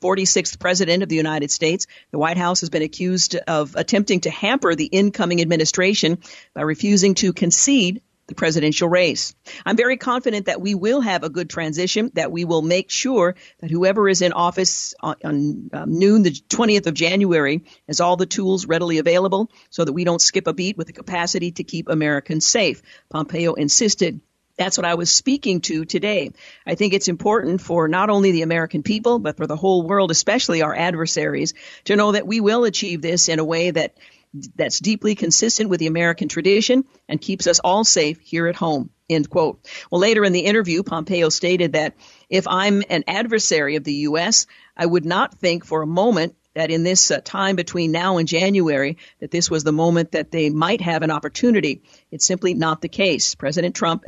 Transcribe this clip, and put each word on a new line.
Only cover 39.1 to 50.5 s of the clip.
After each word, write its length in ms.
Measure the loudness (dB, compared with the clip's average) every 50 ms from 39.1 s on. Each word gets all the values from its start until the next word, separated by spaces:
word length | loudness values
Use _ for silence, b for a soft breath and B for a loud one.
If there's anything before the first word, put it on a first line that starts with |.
| 0 0 0 0
quote. 300 | 0 0 0 0 -2 -6 B B B B B B
Well, 80 | 0 2
later 240 | 4 4 4 4 4
in 80 | 4
the 80 | 2 2
interview, 420 | 2 2 0 0 0 0 -2 -2
Pompeo 460 | -2 -4 -6 -6 -4 -2 0 2 2 2
stated 460 | 2 0 0 0 2 2 2 0 0
that 200 | -2 -2 -4 -6 b b b b b b b
if 200 | -2 -2 0 0
I'm 340 | 0 0 2 2 2 2 0 0
an 140 | -2 -2 -2
adversary 680 | -2 -4 -4 -2 0 0 0 0 0 0 0 0 0 -2
of 80 | -2 -4
the 100 | -4 -4
U 240 | -2 -2 -2 0 0
S, 280 | 0 0 0 0 0 b b b b b b
I 80 | -2 0
would 200 | 2 2 0 0
not 340 | 0 0 0 0 -2 -2 _
think 280 | 0 0 0 -2 -4
for 160 | -4 -4 -2
a 40 | -2
moment 480 | 0 0 2 2 4 2 2 0 -2 -6 _ _ _ _
that 160 | -4 -2 0
in 100 | 0 0
this, 300 | 2 2 2 2 2 2
uh, 80 | 0 -2
time 320 | -4 -6 -4 -2 0 0 0
between 380 | -2 -2 -4 -4 -2 -2 0
now 240 | 0 0 0 0 2
and 100 | 0 0
January, 720 | 0 0 0 2 2 4 4 2 2 2 0 0 -2 -4 B B B B _
that 100 | -10 -6
this 180 | -2 -2 0 0
was 140 | -2 0
the 100 | 0 0
moment 400 | 2 2 2 2 2 2 0 0
that 200 | -2 -4 -4 -4
they 180 | -2 0 0 0